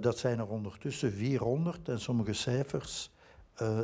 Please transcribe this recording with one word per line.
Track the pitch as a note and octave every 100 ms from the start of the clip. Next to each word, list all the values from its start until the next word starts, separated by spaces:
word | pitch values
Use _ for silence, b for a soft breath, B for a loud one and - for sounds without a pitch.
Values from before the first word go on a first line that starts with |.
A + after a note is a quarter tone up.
dat | A#2 A2+
zijn | B2+ A#2
er | G#2
ondertussen | A2 G2+ - D3 - B2
vierhonderd | G2 B2 C3 A2 C#3 E3 - -
en | A#2
sommige | - A#2+ G#2+
cijfers, | G#2+ - B2 C#3 C#3 - - - B B B -
eh, | - A2+ A2